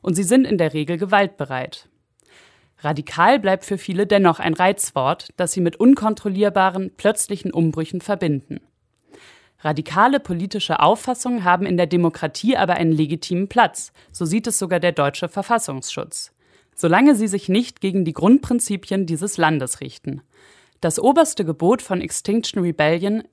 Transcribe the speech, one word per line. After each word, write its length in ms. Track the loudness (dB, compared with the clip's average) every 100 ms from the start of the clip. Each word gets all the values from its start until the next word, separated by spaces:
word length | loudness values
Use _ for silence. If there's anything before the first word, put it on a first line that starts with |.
und 120 | -4
sie 100 | -2
sind 220 | 2 2 4
in 120 | 2
der 160 | 0
Regel 240 | -2 -4 -4
gewaltbereit. 920 | 0 2 2 -2 -8 -6 -8 -14 -20 _ _ _ _ _ _ _ _ _
Radikal 580 | -6 -4 -6 2 4 4
bleibt 280 | 2 -2 -2
für 120 | -8
viele 300 | -4 -4 2
dennoch 320 | 4 4 2
ein 140 | -2
Reizwort, 800 | 2 2 0 -4 -2 -2 -2 -6 -6
das 160 | -4
sie 80 | 0
mit 160 | -2 4
unkontrollierbaren, 1160 | 4 6 2 -2 -4 0 0 2 0 0 -6 -2
plötzlichen 560 | -2 0 -4 -6 -4
Umbrüchen 480 | 0 0 0 -6 -8
verbinden. 640 | -6 -4 -2 -4 -6 -14 -16 _ _ _ _ -20 -20 _ _ _
Radikale 580 | -4 -4 -2 2 4 4
politische 640 | -2 -6 -6 -6 -4 2
Auffassungen 600 | 2 2 -2 -6 -4 -2
haben 220 | 2 2 0
in 120 | 0
der 100 | 0
Demokratie 680 | 2 0 0 -6 -4 -2 0
aber 200 | 0 2
einen 160 | 2
legitimen 560 | 2 0 -4 -4 -4 -2
Platz, 440 | 2 0 0 -14 _ _
so 120 | -6
sieht 220 | -2 -2 -2
es 140 | -4
sogar 200 | -2 0
der 120 | 0
deutsche 380 | 0 -2 -2 -6
Verfassungsschutz. 1000 | -6 -2 -2 -2 -8 -10 -10 -10 -12 -16 _ _ _ _ -4
Solange 400 | 2 4 6 4
sie 120 | 2
sich 220 | -4 -2
nicht 320 | -2 -2 -6
gegen 240 | -4 -2 -2
die 80 |
Grundprinzipien 960 | 0 4 4 4 -4 -2 -6 -4 -4 -2
dieses 300 | -4 -6 0
Landes 440 | 0 0 -4 -8
richten. 400 | -12 -14 -12 -12 -14 _ _ _ _ _
Das 200 | -4 2
oberste 440 | 4 4 4 0
Gebot 380 | -4 0 2 2
von 200 | 0 -6
Extinction 600 | -4 -6 -2 -2 -2 -2
Rebellion 600 | -2 0 2 2 -2 -4 -6